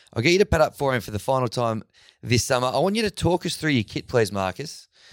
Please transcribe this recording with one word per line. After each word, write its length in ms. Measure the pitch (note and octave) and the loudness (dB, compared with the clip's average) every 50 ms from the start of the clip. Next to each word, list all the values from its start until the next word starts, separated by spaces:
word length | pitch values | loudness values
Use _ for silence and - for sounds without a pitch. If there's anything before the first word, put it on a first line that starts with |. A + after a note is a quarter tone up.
| _ - - | _ -10 -6
I'll 80 | A#2 A#2 | -2 2
get 100 | E3 F3 | 2 4
you 60 | F#3+ | 4
to 80 | G3+ | 4
pad 160 | - - E3+ D3+ | 4 4 2 2
up 120 | B2+ - | 2 0
for 200 | - C#3+ C3+ B2+ | -2 -2 0 0
him 80 | A#2 - | 0 -2
for 80 | - | -4
the 80 | G#2+ G#2 | -8 -6
final 300 | - - C3+ C3 B2+ A#2 | -2 0 0 0 0 -2
time 360 | - B2 A#2+ A2+ A2 A2 - _ _ _ _ _ _ _ - | -2 -2 -2 -2 -2 -4 -6 _ _ _ _ _ _ _ -2
this 220 | A2+ B2 A#2 - | 0 0 2 2
summer. 220 | - C3 B2 B2+ B2+ | 2 0 0 0 0
I 100 | G#2 C3 | 0 0
want 180 | D#3+ G3 G#3 | 0 0 0
you 60 | A#3 A3 | 0 -2
to 80 | G3 | -2
talk 340 | - - - E3+ F3+ F3 - | -2 -2 0 0 0 0 -2
us 100 | E3+ - | -4 -6
through 160 | - D#3 D#3 C#3+ | -2 0 2 2
your 120 | A#2+ G2 | 2 0
kit, 240 | - - - - - | -2 -6 -10 -6 -2
please, 240 | - A#2+ A2 F#2+ G2+ | 0 2 2 2 0
Marcus, 560 | G2 F#2+ F#2 F#2 - C#3 - - - - _ _ _ _ - | -4 -4 -4 -4 -8 -12 -14 -14 -18 -20 _ _ _ _ -20